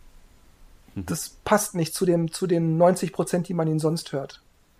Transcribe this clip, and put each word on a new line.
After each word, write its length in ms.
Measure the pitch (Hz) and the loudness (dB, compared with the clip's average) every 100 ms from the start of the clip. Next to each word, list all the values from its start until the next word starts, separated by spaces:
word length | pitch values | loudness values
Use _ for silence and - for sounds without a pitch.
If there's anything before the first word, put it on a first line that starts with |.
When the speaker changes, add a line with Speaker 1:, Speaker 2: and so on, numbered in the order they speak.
| - - - - - - - - - - | -20 -20 -20 -20 -20 -20 -20 -20 -14 -10
Speaker 1:
Hm. 80 | 92 | -6
Speaker 2:
Das 320 | 170 - - | -6 -8 -8
passt 300 | - 208 - 180 | 0 0 0 -4
nicht 180 | 160 - | -4 0
zu 100 | 185 | 2
dem, 260 | 170 165 | 2 0
zu 140 | - 180 | -2 0
den 300 | 170 165 160 | 0 2 4
neunzig 340 | 175 180 175 | 4 4 -2
Prozent, 340 | - 170 214 165 | -4 -2 -2 -2
die 60 | 175 | -2
man 120 | 160 | 0
ihn 120 | 156 | 0
sonst 320 | 156 165 - | 0 -2 -4
hört. 320 | 139 139 - _ _ _ | -8 -8 -14 _ _ _